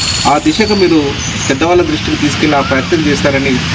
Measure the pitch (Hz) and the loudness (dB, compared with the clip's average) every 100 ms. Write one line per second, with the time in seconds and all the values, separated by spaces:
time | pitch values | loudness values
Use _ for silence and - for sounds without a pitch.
0 | - - 120 151 156 156 208 208 175 160 | -4 -2 0 2 2 0 0 2 2 2
1 | 139 139 - - - 135 165 180 160 151 | 0 -2 -6 -4 -4 0 2 2 2 -2
2 | - 143 147 - 302 294 135 135 - 165 | -2 -2 -2 0 0 0 0 -2 0 0
3 | 151 139 147 135 135 120 - | 0 0 0 -2 0 -2 -2